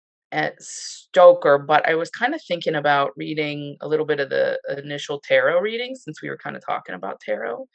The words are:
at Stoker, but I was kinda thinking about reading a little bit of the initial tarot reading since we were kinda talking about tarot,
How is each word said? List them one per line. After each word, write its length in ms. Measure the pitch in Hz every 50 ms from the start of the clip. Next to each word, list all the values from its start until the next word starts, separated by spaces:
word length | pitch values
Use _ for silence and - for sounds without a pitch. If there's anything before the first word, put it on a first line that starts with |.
| _ _ _ _ _ _
at 300 | - 151 151 - - -
Stoker, 960 | - - - - - - - - - _ - 180 180 180 175 175 - 151 143 143
but 280 | 143 147 151 147 - -
I 80 | 165
was 140 | 160 170 160
kinda 280 | - - 226 254 320 311 - -
thinking 280 | 180 170 - 175 160
about 360 | 151 143 147 143 143 139 - - 151
reading 600 | 160 160 156 156 151 147 147 147 147 143 143 -
a 60 | - 147
little 180 | 156 156 156
bit 140 | 147 151 143
of 100 | 139 135
the 300 | 135 135 135 135 - - - - 143 139
initial 420 | 143 147 143 143 - - 147 143
tarot 380 | - - 139 131 127 143 165 180
reading 340 | 196 214 226 233 247 254 262
since 260 | 262 - 156 156 -
we 80 | - 143
were 80 | 139 -
kinda 220 | - 143 143 -
talking 340 | - - - - - - 92
about 240 | - - - - -
tarot, 460 | - - 107 - - - - 254 269 - _